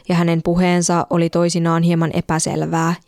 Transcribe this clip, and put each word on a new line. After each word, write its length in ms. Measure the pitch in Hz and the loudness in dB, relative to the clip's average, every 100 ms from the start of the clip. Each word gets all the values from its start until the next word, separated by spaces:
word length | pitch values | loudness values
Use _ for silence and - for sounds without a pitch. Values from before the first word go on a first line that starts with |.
| - | -2
ja 60 | 170 | 0
hänen 260 | 170 170 | 2 0
puheensa 640 | 170 175 180 175 175 170 - | 0 0 2 2 0 -2 0
oli 200 | 170 165 | 0 0
toisinaan 540 | 175 175 170 170 165 | 0 0 0 0 2
hieman 280 | 170 165 160 | 2 2 0
epäselvää 800 | 165 - 160 - 156 160 165 165 175 | -2 -2 -2 -2 -4 -2 -2 -2 -4